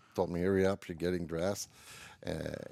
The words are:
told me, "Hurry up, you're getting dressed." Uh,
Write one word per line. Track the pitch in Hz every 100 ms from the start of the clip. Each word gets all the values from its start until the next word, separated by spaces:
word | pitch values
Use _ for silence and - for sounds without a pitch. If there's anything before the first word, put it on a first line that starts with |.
| - -
told | 85
me, | 87
"Hurry | 90 98 95
up, | 98 -
you're | 82
getting | 87 90 82
dressed." | 82 92 101 - - - - - - -
Uh, | 80 78 76 -